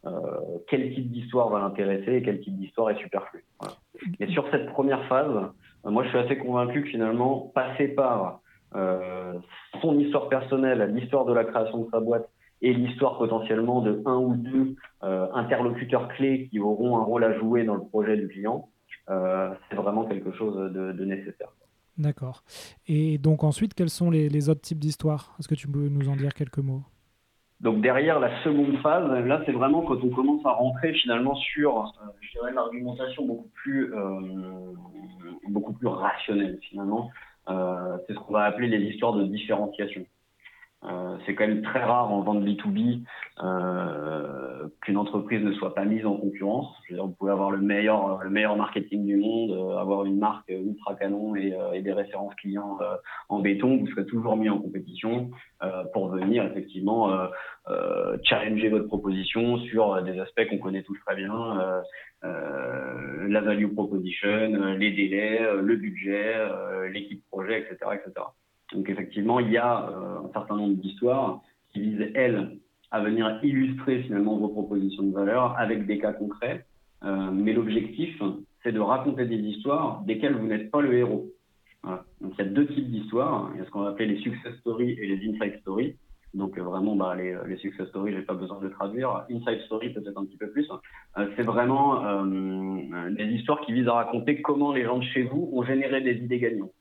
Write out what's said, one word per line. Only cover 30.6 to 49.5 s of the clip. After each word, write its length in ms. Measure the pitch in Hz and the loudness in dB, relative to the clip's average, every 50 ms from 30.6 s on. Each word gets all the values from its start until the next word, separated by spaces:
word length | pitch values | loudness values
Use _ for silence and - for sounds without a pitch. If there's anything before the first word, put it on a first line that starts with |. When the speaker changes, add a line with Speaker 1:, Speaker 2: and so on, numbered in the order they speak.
| 123 131 127 - 165 160 156 | 4 2 2 2 0 0 2
Speaker 1:
finalement 420 | - - 123 117 120 123 135 139 | 2 2 2 2 2 2 2 0
sur, 420 | 139 135 - - 151 147 147 127 113 | 0 -2 -4 0 4 4 4 4 4
euh, 280 | 107 110 - - 107 104 101 - | 0 -2 -6 -12 -16 -18 -16 -16
je 100 | - - | -18 -12
dirais, 200 | - 117 117 123 | -8 -6 -6 -2
une 60 | 131 131 | 0 -2
argumentation 680 | 117 117 117 123 123 123 120 123 131 - - 151 139 | -2 -2 -2 -6 -6 -6 -6 -4 -6 -6 -4 -4 -2
beaucoup 240 | 120 117 117 117 - _ | -2 -2 -4 -8 -14 _
plus, 400 | - - 135 135 135 127 - - | -10 -6 -2 0 0 0 0 -2
euh, 260 | 107 98 95 95 95 95 92 92 95 92 92 92 92 - 92 92 90 - - - - - - - 92 87 85 - - - - | -4 -4 -2 -4 -4 -6 -6 -8 -8 -8 -8 -10 -12 -12 -14 -14 -16 -18 -18 -18 -18 -18 -18 -18 -18 -16 -16 -16 -14 -6 -2
beaucoup 240 | 101 101 101 - - | -2 -2 -2 -2 -6
plus 140 | - 127 120 | -2 -2 -2
rationnelle 720 | 98 92 101 104 - - - - 107 101 101 92 92 95 | -2 0 0 0 0 -2 -2 0 0 2 2 0 -2 -8
finalement. 500 | - - - 101 98 98 107 113 120 123 - - - - _ _ _ - | -12 -12 -10 -6 -4 -2 -2 -2 -4 -6 -12 -16 -20 -20 _ _ _ -6
Euh, 480 | 92 92 92 90 90 90 92 92 90 90 - - | -2 -2 -2 -2 -2 -4 -4 -6 -6 -8 -8 -8
c'est 60 | 107 | -10
ce 60 | - | -10
qu'on 140 | - - 104 | -8 0 2
va 100 | 107 104 | 4 4
appeler 260 | 104 104 107 120 120 | 4 2 2 0 2
les 200 | 110 107 98 104 | 2 2 2 0
histoires 240 | 107 - 123 120 113 | -2 0 0 2 2
de 120 | 104 98 | 2 2
différenciation. 800 | 92 98 104 101 - 107 101 104 101 - - 104 101 - 95 92 _ _ _ _ _ _ _ _ - - - - _ _ _ - | 0 0 -4 -2 -2 0 0 0 -4 -4 -6 -6 -6 -6 -10 -12 _ _ _ _ _ _ _ _ -20 -20 -20 -20 _ _ _ -10
Euh, 300 | 92 92 90 90 90 95 92 - | -8 -8 -6 -6 -8 -8 -8 -6
c'est 80 | - 98 | -6 0
quand 140 | - 107 107 | 2 2 2
même 140 | 107 104 | 2 0
très 200 | 107 - - 131 | 0 0 -2 0
rare 300 | 123 117 120 123 120 107 | 2 4 4 4 4 4
en 80 | 104 101 95 | 2 0 2
vente 200 | 104 104 104 98 | 2 2 2 2
B 140 | 101 101 101 | 2 0 0
two 120 | - 104 | 0 -2
B, 100 | 98 104 113 120 123 123 120 - - - - - _ - | 0 2 2 2 2 0 -4 -10 -14 -14 -14 -16 _ -6
euh, 1300 | - 92 92 92 90 92 90 90 90 82 73 73 76 78 78 78 73 71 69 67 65 65 62 65 73 76 - _ | -4 -2 -2 0 0 -2 -2 -2 -2 -4 -4 -4 -6 -4 -4 -4 -6 -6 -6 -8 -8 -10 -8 -10 -10 -12 -12 _
qu'une 160 | - - 101 101 | -4 0 0 0
entreprise 440 | 104 104 - 104 - - 120 107 | 0 0 -2 -4 -2 0 -2 0
ne 120 | 104 104 95 | 2 0 0
soit 200 | - 95 95 - | 0 -2 -4 -2
pas 120 | - 98 | 0 0
mise 200 | 104 110 110 110 | 2 2 2 2
en 100 | 107 101 101 | 0 0 0
concurrence. 580 | 101 95 - - 95 98 110 131 147 - - - - | -2 -4 -4 -2 -2 0 0 -2 -2 -6 -12 -18 -16
Je 80 | - | -12
veux 80 | 90 90 | -8 -6
dire, 60 | 95 | -6
vous 80 | 98 90 | -6 -6
pouvez 180 | _ 98 98 | _ 0 0
avoir 200 | 101 95 98 98 | 2 2 2 2
le 100 | 101 98 | 2 2
meilleur, 600 | 101 101 101 101 107 110 110 107 98 98 95 95 | 4 4 4 4 4 4 4 4 4 2 0 -2
le 80 | 95 95 | -2 -2
meilleur 280 | 98 107 107 104 104 104 | 0 2 2 2 2 2
marketing 480 | 104 - - 104 - - 101 104 101 | 0 0 -2 -4 -4 -2 -2 -2 0
du 100 | 101 101 | 2 4
monde, 360 | 101 101 110 113 113 117 110 | 4 4 4 2 0 0 0